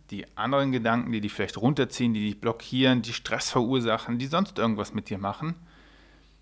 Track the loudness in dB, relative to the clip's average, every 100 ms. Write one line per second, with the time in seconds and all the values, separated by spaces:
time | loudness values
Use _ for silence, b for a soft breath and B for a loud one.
0 | -14 -12 -10 -4 0 2 2 2 2 2
1 | 2 -2 -2 -2 -4 0 2 2 0 2
2 | 2 2 0 -2 -2 -2 -2 2 4 4
3 | 0 -6 -4 -4 0 0 2 2 2 0
4 | -2 -4 0 0 0 0 0 0 -2 -6
5 | -4 -4 -4 -4 -6 -8 b b b b
6 | b b b b